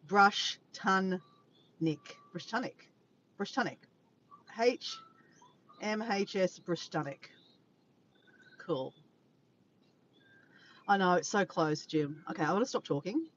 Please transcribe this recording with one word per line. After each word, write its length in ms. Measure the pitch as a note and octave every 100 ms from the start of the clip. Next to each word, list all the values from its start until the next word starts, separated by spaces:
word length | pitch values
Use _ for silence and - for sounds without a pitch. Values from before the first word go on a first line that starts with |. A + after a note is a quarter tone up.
| D3
Brush 520 | G3+ G3+ - - - _
Tun 480 | - G#3+ F#3+ F#3+ F#3 - _ _ _ _ _
Nick. 380 | D#3+ D3 - - -
Brush 140 | F3+
Tunic. 440 | - A3+ B3 - - _ _ _ _ _
Brush 160 | G3+
Tunic. 260 | - A3 B2+ - _ _ _ _ - _ -
H 380 | A#3+ B3+ - - - _ - _ - _ _ -
M 200 | G#3+ G#3+
H 340 | A3+ G3 G3+
S 240 | G3+ F3+ -
Brush 300 | - E3+ -
Tunic. 400 | D#3+ C#3+ C#3 - - _ _ _ _ _ _ _ _ _ _ - -
Cool. 360 | - D3+ C3+ - _ _ _ _ _ _ _ _ _ _ _ _ _ - _ - - - -
I 100 | G3+
know, 160 | F#3
it's 160 | F3 D#3+
so 160 | G#3+
close, 400 | F3+ - D#3 D3+
Jim. 380 | - D#3 C#3+ D#3 -
Okay, 120 | -
I 80 | D3+
wanna 140 | F#3
stop 180 | C4 -
talking. 440 | - C#3+ E3+ B3+ E4